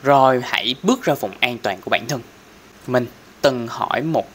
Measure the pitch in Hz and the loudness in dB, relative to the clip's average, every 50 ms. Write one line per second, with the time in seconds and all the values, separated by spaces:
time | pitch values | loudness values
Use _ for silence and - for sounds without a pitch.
0 | 131 135 143 139 131 131 131 123 123 - - - - 113 127 - - 190 254 247 | 4 6 6 6 6 6 4 2 -2 -2 -4 -2 -2 -4 -6 -2 0 0 0 0
1 | - 170 147 - - 101 95 - 123 123 120 110 - 107 95 92 - 110 110 - | 0 -2 -2 -2 -4 -10 -2 -2 -2 -2 -2 -4 -4 -4 -4 -4 -4 -4 -2 -2
2 | 107 123 147 120 107 - - - - - - - - - - - - - 123 123 | -2 -4 -8 -8 -8 -14 -20 -20 -20 -20 -20 -20 -20 -20 -20 -18 -8 0 0 0
3 | 120 117 - - - - - - - 143 131 123 120 113 - - - - - - | 0 0 -10 -20 -20 -20 -10 0 0 0 0 0 -6 -8 -6 -6 -4 -4 -2 -2
4 | 139 160 160 117 101 - | -2 0 -2 -2 -2 -4